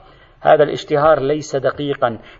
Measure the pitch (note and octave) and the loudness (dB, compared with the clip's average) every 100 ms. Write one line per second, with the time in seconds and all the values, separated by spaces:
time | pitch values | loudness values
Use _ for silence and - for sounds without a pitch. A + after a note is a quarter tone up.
0 | - - _ _ D3 D3+ D3 - - D3 | -20 -20 _ _ 2 4 2 -2 -4 0
1 | D#3 D#3 C3+ D3+ C#3+ C#3 B2+ - C#3+ C#3 | 2 2 0 -4 -4 -4 -4 -4 -6 -2
2 | A#2+ A2 - | -4 -4 -16